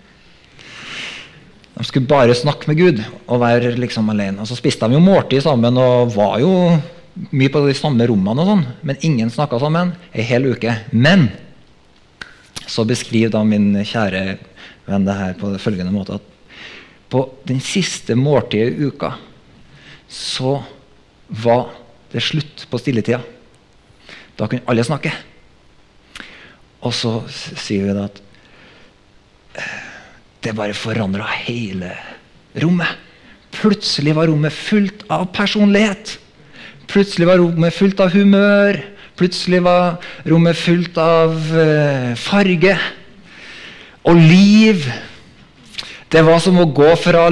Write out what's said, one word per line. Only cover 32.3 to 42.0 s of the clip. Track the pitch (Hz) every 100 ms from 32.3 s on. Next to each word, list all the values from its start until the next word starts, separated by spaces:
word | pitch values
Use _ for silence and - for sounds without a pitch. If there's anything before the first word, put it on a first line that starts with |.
| _ _ -
rommet. | 156 175 165 - - _ - - _ -
Plutselig | 214 208 - - 143
var | 156 165
rommet | 151 151
fullt | - - 214 196 - -
av | 160 185
personlighet. | - 202 208 202 202 214 190 - - _ _ - - - - -
Plutselig | 202 202 - 170
var | 185
rommet | 175 170 165
fullt | - 196 190
av | 190
humør. | 180 202 196 202 202 202 202 - - - -
Plutselig | 180 - - 180 175
var | 180 180 170 - - -
rommet | 165 170 165
fullt | - 175 170 -
av, | 160 165 165 160 156 160
eh, | 160 151 147 139